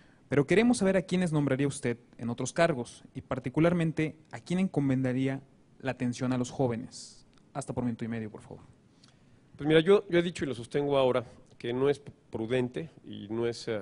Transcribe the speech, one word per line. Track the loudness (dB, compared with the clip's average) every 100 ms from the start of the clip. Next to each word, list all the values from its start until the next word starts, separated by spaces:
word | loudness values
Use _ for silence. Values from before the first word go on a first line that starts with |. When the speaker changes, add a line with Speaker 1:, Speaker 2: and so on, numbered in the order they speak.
| -20 _ _
Speaker 1:
Pero | 2 4
queremos | 4 4 4
saber | 4 2
a |
quiénes | 2 0 2
nombraría | 2 0 0 -2
usted | -2 -4 -4 -10 -10
en | -8
otros | -6 -4
cargos, | 2 2 0 -6 -14 -16
y | -16
particularmente | -8 -6 -4 2 2 4 0 0 -4 -4 -16
a | -18
quién | -4 -2
encomendaría | 0 0 2 2 0 0 -2 -4 -12 _ _ _
la | -8
atención | -4 -4 -2 -2
a | -2
los | -2
jóvenes". | 0 0 -2 -8 -14 -18 -20 -20 -20 _
Hasta | -12 -8
por | -4
minuto | -4 -4 -6
y |
medio, | -6 -8
por | -12
favor. | -16 -18 -20 _ _ _ -20 _ _ -20 _ -6
Speaker 2:
Pues | 4
mira, | 4
yo, | 6 4 4
yo | 0
he |
dicho | 0 -4 -6
y |
lo | -6
sostengo | -4 -2 2 4
ahora | 4 2 -2 -14 -20 -10
que | -6
no | 0 2
es | 0 -6 -20 _
prudente | -8 -2 0 -2 -4 -10 -14
y | -16 -14 -8
no | -4 -2
es, | -4 -6
eh, | -6